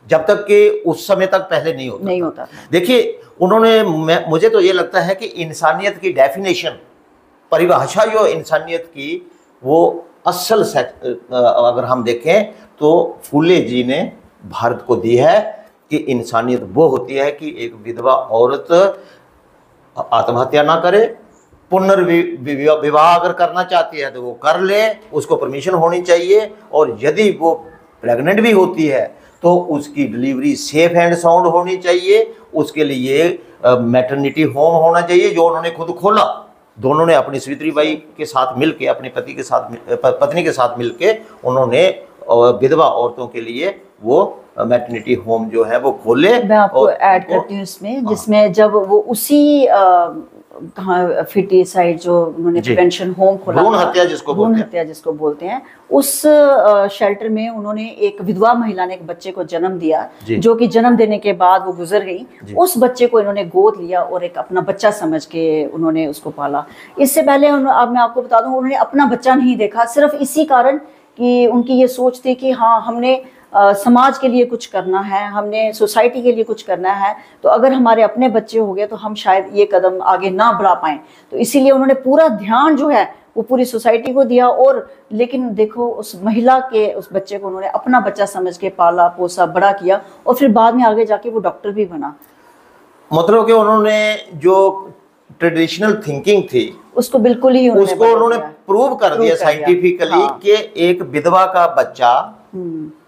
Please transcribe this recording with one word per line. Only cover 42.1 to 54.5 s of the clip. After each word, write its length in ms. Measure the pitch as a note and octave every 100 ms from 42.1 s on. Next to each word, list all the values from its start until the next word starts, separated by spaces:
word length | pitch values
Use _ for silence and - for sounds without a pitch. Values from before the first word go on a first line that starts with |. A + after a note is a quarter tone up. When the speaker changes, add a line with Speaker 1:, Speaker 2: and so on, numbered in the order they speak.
| _ -
Speaker 1:
विधवा 540 | A#2 A#2+ A2+ C3 D#3 D3
औरतों 420 | - A#2+ A#2+ A#2+
के 140 | B2
लिए 400 | A2+ A#2+ F3 G3 - _
वो, 400 | G#2+ D3 G3+ - - -
अ, 60 |
maternity 500 | A2 B2 A#2+ A#2 A#2
home 360 | B2 A2 A2+ A2
जो 140 | A2+
है 160 | A2 B2
वो 120 | C3+
खोले। 520 | - D3 D#3 F3+ B3
Speaker 2:
मैं 140 | G3+ G#3+
आपको 280 | G3+ C3+ G3+
Speaker 1:
और 80 |
Speaker 2:
ऐड 340 | - G3 F#3 -
Speaker 1:
उनको 140 | -
Speaker 2:
करती 140 | - G3+
हूँ 80 |
इसमें, 380 | F#3+ - G3 C4
Speaker 1:
हाँ। 80 | A3+
Speaker 2:
जिसमें 440 | G#3 - G#3+ G#3+
जब 180 | F3+ G#3+
वो 280 | G#3 F#3+ G#3
उसी, 680 | G#3+ A3+ - D4 D4 D4 C4
अ, 120 | G3+ F#3+ F3+ E3+ D#3 - - _ -
कहाँ, 600 | E3 - F#3 F3+ F3+ -
फीटिसाइड 760 | E3 G#3 F#3+ F#3 F3+ F#3+ F3 E3+
जो 360 | F3 F3 E3 D#3
उन्होंने 240 | E3+ E3+
Speaker 1:
जी। 120 | B2+
Speaker 2:
प्रिवेंशन 380 | B2 F3 F3 F#3
होम 260 | F3+ F#3+ G3
खोला 240 | F#3+ -
Speaker 1:
भ्रूण 140 | F#3+ G#3
Speaker 2:
था, 40 |
Speaker 1:
हत्या 260 | F3 F3+ F3
जिसको 280 | D3+ -
Speaker 2:
भ्रूण 140 | D#3+
Speaker 1:
बोलते 120 | A3